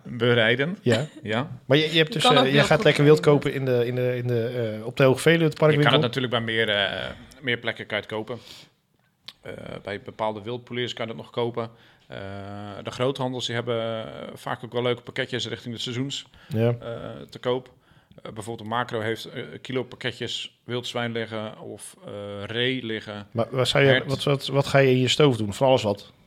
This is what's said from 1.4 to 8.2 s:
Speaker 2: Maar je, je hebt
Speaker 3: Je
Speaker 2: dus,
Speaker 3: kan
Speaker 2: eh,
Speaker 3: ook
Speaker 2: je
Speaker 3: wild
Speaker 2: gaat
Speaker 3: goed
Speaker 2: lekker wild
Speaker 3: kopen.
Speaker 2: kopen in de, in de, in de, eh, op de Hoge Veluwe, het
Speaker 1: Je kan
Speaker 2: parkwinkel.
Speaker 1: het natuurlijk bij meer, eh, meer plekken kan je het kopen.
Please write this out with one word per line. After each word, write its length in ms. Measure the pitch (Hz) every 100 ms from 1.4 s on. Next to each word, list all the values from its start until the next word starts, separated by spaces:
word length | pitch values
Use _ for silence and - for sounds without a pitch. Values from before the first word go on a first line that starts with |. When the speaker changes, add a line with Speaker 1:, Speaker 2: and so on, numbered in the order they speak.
| 151 - -
Speaker 2:
Maar 100 | 143
je, 60 | 156
je 40 | 160
hebt 100 | 156
Speaker 3:
Je 60 |
Speaker 2:
dus, 80 | 156
Speaker 3:
kan 100 | 247
Speaker 2:
eh, 40 | -
Speaker 3:
ook 60 | 135
Speaker 2:
je 60 |
Speaker 3:
wild 140 | 139 139
Speaker 2:
gaat 100 | 156
Speaker 3:
goed 80 |
Speaker 2:
lekker 200 | 151 143
wild 160 | 147 151
Speaker 3:
kopen. 320 | 156 147 147
Speaker 2:
kopen 20 | 135
in 40 | 131 123
de, 80 | 120
in 80 |
de, 220 | 123 127 123
in 100 | 120
de, 480 | 120 117 123 113 107
eh, 60 | 113
op 100 | -
de 60 |
Hoge 160 | 135 131
Veluwe, 220 | 156 165
het 80 | 160
Speaker 1:
Je 60 | -
kan 80 | 156
Speaker 2:
parkwinkel. 240 | 147 147 131
Speaker 1:
het 80 | 120
natuurlijk 260 | 131 127
bij 100 | 120 113
meer, 140 | 113 110
eh, 420 | 101 98 95 64 - - -
meer 180 | 131 117
plekken 280 | 113 107 104
kan 100 | 107
je 60 |
het 100 | -
kopen. 260 | 110